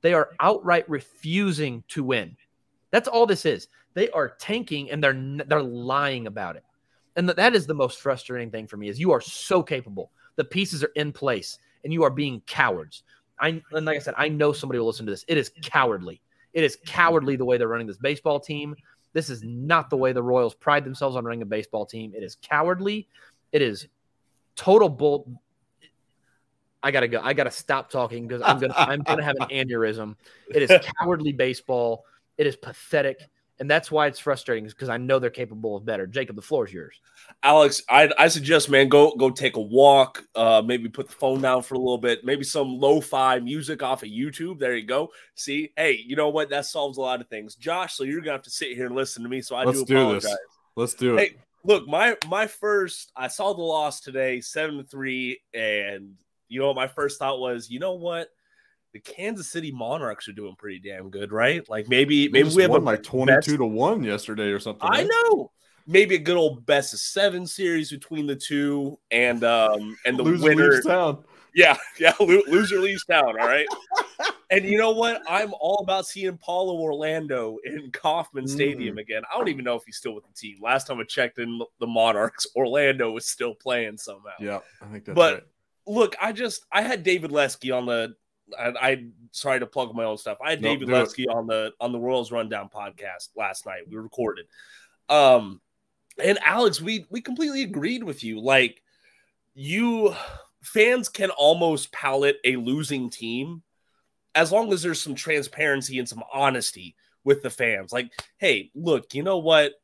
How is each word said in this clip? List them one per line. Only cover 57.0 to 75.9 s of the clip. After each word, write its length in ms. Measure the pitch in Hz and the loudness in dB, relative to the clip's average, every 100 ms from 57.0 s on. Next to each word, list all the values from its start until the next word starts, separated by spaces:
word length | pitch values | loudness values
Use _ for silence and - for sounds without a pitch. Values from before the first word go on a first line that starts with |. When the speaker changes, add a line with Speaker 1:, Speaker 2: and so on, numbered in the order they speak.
| 143 - | -4 -2
Speaker 2:
thought 220 | 135 131 | -4 -4
was? 280 | 127 120 113 | -4 -6 -8
You 120 | 123 | -8
know 140 | 185 | -6
what? 340 | 180 170 170 165 _ _ _ _ _ _ | -6 -6 -6 -10 _ _ _ _ _ _
The 60 | 107 | -20
Kansas 500 | - - 196 214 165 | -20 -10 -8 -8 -10
City 200 | 170 160 | -8 -8
Monarchs 580 | 131 113 156 131 104 - | -8 -6 -6 -6 -10 -14
are 40 | |
doing 240 | 101 101 95 | -14 -16 -14
pretty 220 | 104 92 | -14 -14
damn 320 | 98 95 95 | -14 -14 -14
good, 200 | 98 101 | -10 -6
right? 380 | 107 120 170 - | 0 0 0 -4
Like, 220 | 110 110 | -8 0
maybe, 360 | 127 139 147 143 | 4 6 4 4
Speaker 3:
They 60 | |
Speaker 2:
maybe 120 | 143 | 6
Speaker 3:
just 120 | 151 170 | 6 6
Speaker 2:
we 60 | |
have 80 | 180 | 6
Speaker 3:
won, 100 | 135 | 6
Speaker 2:
a 40 | |
Speaker 3:
like, 160 | 139 107 | 4 -2
Speaker 2:
best 100 | - | -2
Speaker 3:
twenty-two 480 | 127 131 135 151 147 | 0 6 6 4 0
to 80 | 120 | 0
one 360 | 110 143 220 | 2 0 0
yesterday 460 | 123 104 - 107 104 | -2 -4 -4 -4 -2
or 80 | 101 | -2
something, 300 | 113 104 165 | -4 -4 0
Speaker 2:
I 100 | 240 | 0
Speaker 3:
right? 60 | 381 | 2
Speaker 2:
know. 400 | 466 466 392 - _ _ _ - | 2 4 2 0 _ _ _ 2
Maybe 280 | 175 202 | 4 6
a 40 | 180 | 2
good 200 | 151 175 | 2 2
old 260 | 156 127 | 2 0
best 300 | 120 143 139 | 2 2 2
of 60 | - | -6
seven 460 | - - 202 180 180 | -6 0 0 0 -8
series 440 | - 185 165 151 | -4 -2 -2 -4
between 360 | 143 - 160 147 | -10 -10 -6 -4
the 80 | |
two, 640 | 139 - 143 143 143 139 147 _ | -6 -4 -2 0 -2 -4 -10 _
and, 340 | 117 123 120 | 2 2 2
um, 500 | 117 117 110 107 107 110 123 | 2 4 4 2 -4 -6 -4
and 120 | 127 | 0
the 40 | |
Speaker 3:
Loser 200 | 131 175 | 0 4
Speaker 2:
winner 260 | 156 151 147 | 4 6 6
Speaker 3:
leaves 160 | 131 - | 6 4
town. 360 | 180 170 147 - - _ | 2 2 -2 -10 -20 _
Speaker 2:
Yeah, 220 | 170 170 139 - | 6 6 6 -2
<laughs> 140 | - | 4
yeah, 140 | 160 165 | 4 6
lo-, 240 | 196 185 202 | 6 6 6
loser 300 | 170 208 196 | 4 2 0
leaves 240 | 196 196 | 0 -4
town, 200 | - 165 131 110 | 0 2 2 2
all 80 | 117 | 2
right? 200 | 127 - | 2 0
Speaker 3:
<laughs> 60 | - - - - - 359 - _ | -6 -6 -6 -6 -6 -6 -6 _
Speaker 2:
And 140 | 190 | 0
you 140 | 190 208 | 2 2
know 140 | 220 | 2
what? 280 | 220 233 233 160 | 2 0 -2 -2
I'm 240 | 180 214 190 | -2 -2 -4
all 200 | 156 202 | -2 -2
about 240 | 185 | 0